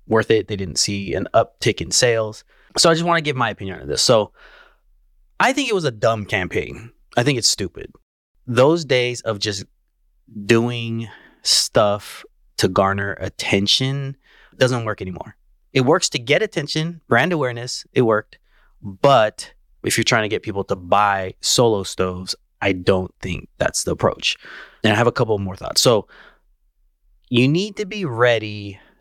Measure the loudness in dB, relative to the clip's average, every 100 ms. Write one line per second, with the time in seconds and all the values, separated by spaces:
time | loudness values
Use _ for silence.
0 | -2 0 2 2 0 -6 -6 -4 -4 -4
1 | -4 -6 0 2 0 0 -2 -2 -2 -2
2 | 0 -2 -4 -8 -20 _ _ 2 4 4
3 | 2 0 0 -2 -2 -4 -10 -10 -6 -2
4 | 2 2 2 _ -20 -20 _ _ _ _
5 | _ _ _ 0 2 2 0 0 -2 0
6 | 0 0 -2 -2 -2 -4 -6 -10 -18 _
7 | _ -2 0 0 0 -2 -6 -10 -18 _
8 | _ _ _ _ -4 4 4 4 0 0
9 | 0 -4 -6 -4 -4 -6 -8 _ _ _
10 | _ _ _ -6 2 4 2 -2 -4 -6
11 | -6 -12 -20 _ -2 0 2 2 2 2
12 | -6 -18 -20 _ _ -2 0 2 2 0
13 | -4 -6 -8 -8 -2 0 2 0 0 -4
14 | -6 -10 _ _ _ 2 2 2 -4 -6
15 | -8 -10 -12 -18 _ _ _ 0 4 2
16 | 2 -4 0 0 0 -4 -4 -2 -4 -4
17 | 2 4 4 0 -2 -4 -8 -10 -4 0
18 | 2 2 -2 -12 _ _ _ _ -14 0
19 | 4 6 4 -2 -18 _ _ _ -4 -2
20 | 0 0 0 -4 -6 -6 -4 -6 0 2
21 | 4 2 -4 -6 -2 2 4 2 -2 -4
22 | -4 -4 -10 -12 _ -6 -4 -2 0 0
23 | 0 _ -8 -8 -8 -4 -4 -2 -4 0
24 | -2 0 -4 -6 -10 -20 -20 _ 0 2
25 | 2 2 0 -2 -4 -8 -10 0 2 2
26 | 0 -12 -20 _ _ _ _ _ _ _
27 | _ _ -2 2 4 2 0 -6 -8 -6
28 | -4 2 2 2 -2 -8 -10 -14 _ _